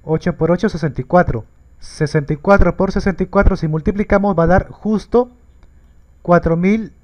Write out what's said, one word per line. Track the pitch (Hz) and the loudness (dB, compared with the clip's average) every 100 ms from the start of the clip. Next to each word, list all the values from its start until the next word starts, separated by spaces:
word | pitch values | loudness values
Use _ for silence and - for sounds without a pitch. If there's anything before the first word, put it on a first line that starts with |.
Ocho | - 160 180 - | -4 -4 -4 -2
por | 160 | -2
ocho | 175 214 | 0 -2
sesenta | 165 151 127 | -4 -6 -6
y | |
cuatro. | 127 180 165 117 - _ _ - | 0 0 0 -4 -10 _ _ -20
Sesenta | - - 151 151 139 | -20 -6 -2 -2 -4
y | 151 | -4
cuatro | - 196 180 170 | 2 4 4 2
por | 196 | -2
sesenta | 202 202 175 | 0 -4 -4
y | 185 | -2
cuatro, | 196 208 190 | 2 2 0
si | 160 | -2
multiplicamos, | 156 175 202 208 202 202 170 | -2 -4 -4 0 0 0 0
va | |
a | 165 | 2
dar | 190 - | 2 0
justo | - 208 214 - 233 247 _ - _ - - _ - _ _ | -8 -4 -4 0 -2 -2 _ -20 _ -20 -20 _ -20 _ _
cuatro | - 175 165 165 | 2 2 2 0
mil | 180 220 208 _ | 0 0 -4 _